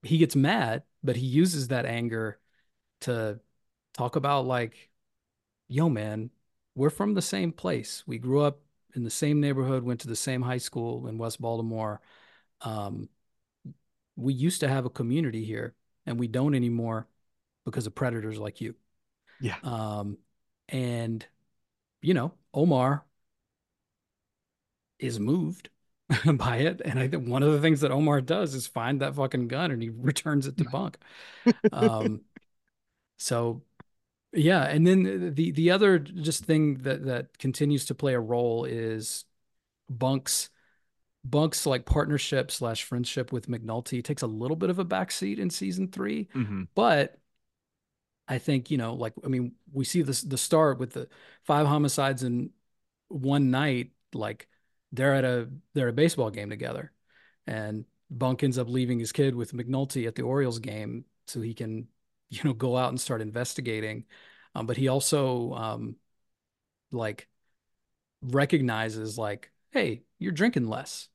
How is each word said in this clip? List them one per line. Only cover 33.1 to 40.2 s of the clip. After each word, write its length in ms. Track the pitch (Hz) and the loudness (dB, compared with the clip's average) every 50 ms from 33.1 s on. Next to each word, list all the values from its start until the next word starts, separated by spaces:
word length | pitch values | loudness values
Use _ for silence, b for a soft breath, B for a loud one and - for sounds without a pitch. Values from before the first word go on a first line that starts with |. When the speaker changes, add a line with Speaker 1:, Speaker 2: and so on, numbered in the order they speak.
| _ _ | _ _
Speaker 1:
so, 440 | - - 127 117 120 117 117 127 - _ _ _ - _ _ _ _ _ _ _ _ _ | -4 -2 0 0 0 0 -2 -6 -10 _ _ _ -20 _ _ _ _ _ _ _ _ _
yeah. 320 | - 202 147 160 190 175 135 | 0 4 6 6 6 6 4
And 220 | 143 147 151 165 | 4 4 6 6
then 480 | 180 190 190 185 190 196 190 180 175 147 | 8 8 6 6 2 0 -2 -4 -4 0
the, 160 | 139 165 170 | 0 0 0
the 180 | 151 147 165 175 | 2 4 6 6
other 260 | 180 196 214 202 190 170 | 6 8 8 6 6 6
just 460 | 143 143 - 180 151 156 151 - - | 2 -2 -8 -4 -2 -2 -2 -2 2
thing 320 | - 160 156 156 151 139 131 | 4 4 6 6 4 2 0
that, 220 | 127 135 135 - 147 | -2 -4 -4 -2 -2
that 320 | 135 127 120 135 - _ _ | -4 -4 -4 -4 -8 _ _
continues 480 | - 135 127 - 151 143 147 139 - | -4 -2 0 2 2 2 2 0 0
to 80 | - 139 | -4 -6
play 200 | - - 139 127 | -2 0 0 2
a 60 | 120 | 0
role 440 | 113 110 120 120 120 120 113 117 131 | 0 0 0 2 2 2 2 0 -2
is 580 | 131 123 117 113 110 110 110 107 - - - - _ _ _ _ _ _ _ _ _ _ _ _ _ | -2 -4 -4 -2 -4 -4 -4 -6 -6 -8 -10 -10 _ _ _ _ _ _ _ _ _ _ _ _ _
Bunk's, 600 | 135 113 131 131 135 135 | -4 0 0 2 2 0